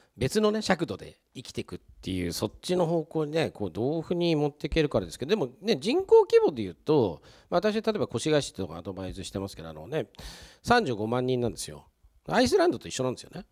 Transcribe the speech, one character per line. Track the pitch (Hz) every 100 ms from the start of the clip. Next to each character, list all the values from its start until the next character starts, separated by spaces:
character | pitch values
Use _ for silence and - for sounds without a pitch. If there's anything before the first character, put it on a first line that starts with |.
| _ -
別 | 131 214
の | 214
ね、 | 214
尺 | - 175 165
度 | -
で | 76 - _
生 | -
き | -
て | -
い | -
く | 87
っ | - -
て | -
い | 95 87
う、 |
そ | 82 107
っ | -
ち | - 180
の | 165
方 | 170
向 | 156 160 147
に |
ね、 | 160 117
こ | - 101
う、 |
ど | 82 127
う | 165
い |
う |
ふ | -
う | 175
に | 170 156
持 | 147
っ | -
て | 151
い |
け | 165
る | 147
か | 117
で | 87
す | -
け | 131
ど、 |
で | 214
も | 127 -
ね、 | 202 160
人 | 170 330 381
口 | 453 403
規 | 453
模 | 427
で | 247
言 | 95
う | -
と、 | - 151 104 78 - - _
ま | 175
あ、 |
私、 | 214
例 | 214
え | 214 208
ば | 120
越 | 117 156
谷 | 147
市 | -
と | - 87
か | 82
ア |
ド | 101
バ | 92 95
イ |
ス | 90
し | 90
て | 101
ま | 98
す | -
け |
ど、 | 82
あ |
の | 78 87
ね、 | 151 107 - - - - -
三 | - 240 170
十 |
五 | 104 107
万 | 123 127
人 | 127
な | 120
ん |
で | 82
す | -
よ。 | 73 - _ _ _ -
ア | 175
イ | 254
ス | 381
ラ | 349
ン |
ド | 254
と | 85
一 |
緒 | -
な | 127
ん | 113
で |
す |
よ | -
ね。 | 170 -